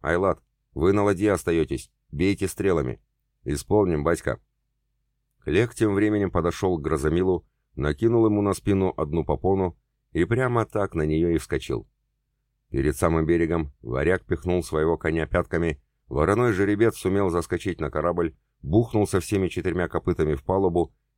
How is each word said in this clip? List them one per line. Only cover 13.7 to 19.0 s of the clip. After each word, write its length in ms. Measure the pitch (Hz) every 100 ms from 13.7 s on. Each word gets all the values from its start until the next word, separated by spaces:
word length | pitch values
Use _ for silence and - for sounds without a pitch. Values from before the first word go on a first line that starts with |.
| -
варяг 420 | 57 64 78 92
пихнул 380 | - 80 90 90
своего 340 | - 78 80 80
коня 300 | 80 80 78
пятками, 560 | 90 85 82 82 73 _ _ -
вороной 400 | 67 80 107 123
жеребец 440 | 92 98 101 113 -
сумел 340 | 95 98 95
заскочить 500 | 85 - 87 98 82
на 100 | 76
корабль, 460 | 76 82 87 82 - _ _
бухнулся 580 | - 101 117 107